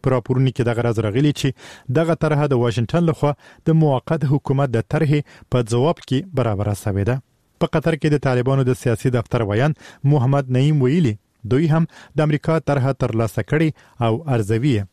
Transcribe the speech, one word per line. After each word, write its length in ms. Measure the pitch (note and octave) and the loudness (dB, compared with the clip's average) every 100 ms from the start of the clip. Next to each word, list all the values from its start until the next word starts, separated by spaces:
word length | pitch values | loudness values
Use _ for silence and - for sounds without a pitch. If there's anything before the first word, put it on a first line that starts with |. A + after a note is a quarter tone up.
په 80 | C3 | 2
راپورونو 380 | B2+ - B2+ C3 | 0 0 0 0
کې 120 | A#2 A#2 | 0 -2
دغه 140 | A#2 A#2 | 0 0
راز 120 | A2 | 0
راغلي 260 | G#2 A2 D3 - | -2 0 0 0
چې 100 | C#3 - - - - C3 | -4 -4 -18 -18 -2 0
دغه 160 | E3 E3 | 0 0
طرحه 240 | D#3 D3 D3 | 0 0 2
د 80 | B2+ | 2
واشنګټن 400 | A#2+ A2 A2+ E3+ E3+ | 0 0 -2 0 0
لخوا 200 | D3 C#3+ C#3+ - - - | 0 -2 -2 -12 -6 0
د 100 | D#3+ | 2
موقت 480 | D#3 B2+ - D#3+ C#3+ | 2 0 -2 -4 0
حکومت 420 | C#3+ - C3+ C#3 | -2 0 -2 0
د 100 | A2+ - | -2 -2
طرحې 280 | D3+ D3+ D3 - - - | -2 0 0 -2 -18 -4
په 80 | B2 A#2 | -2 0
ځواب 320 | A#2 D3 E3+ | 0 0 -2
کې 160 | - C3 F#3+ C#3 | -4 -4 -4 -2
برابره 340 | A#2 G2 G#2 G2+ | -2 -2 -2 -4
سوې 220 | A2 F#2+ G2 | -4 -2 -2
ده. 80 | C3 _ _ _ _ | -4 _ _ _ _
په 60 | F3 | -2
قطر 200 | D#3+ E3 E3 | 0 -2 -2
کې 120 | D#3 | 0
د 100 | D3 C#3 | 0 0
طالبانو 400 | B2 B2 C3+ B2+ | 0 0 0 0
د 80 | B2 | 0
سیاسي 280 | B2+ A2+ C3 | -2 0 0
دفتر 300 | A#2+ G#2+ B2 G#2 | -2 -2 -2 0
ویاند 320 | G#2 C#3+ D3+ - - C#3 | 0 0 -2 -10 -4 0
محمد 400 | D3 B2 C#3 C3 B2+ | 2 2 0 0 0
نعیم 260 | C#3+ D3+ | 2 2
ویلي، 320 | B2+ E3+ C#3 G#2 _ _ G#2 | 2 2 0 -2 _ _ -2
دوی 140 | B2+ D#3+ | 0 2
هم 100 | D#3+ E3 - - D3+ | 2 0 -6 -8 -2
د 100 | D3+ | 0
امریکا 320 | D3+ - D#3+ - | 0 0 -2 0
طرحه 240 | C#3+ B2+ C3+ | 0 0 0
ترلاسه 380 | B2 A2+ A2+ - - | -2 0 -2 -4 -2
کړې 180 | D3+ D#3+ - - - A#2+ | 0 0 -2 -20 -2 -2
او 60 | A2+ D#3+ A#2+ | 0 -2 -2
ارزوي 360 | G2 A2+ C#3+ | 0 0 0
یې. 100 | G#2+ F#2+ | 0 -4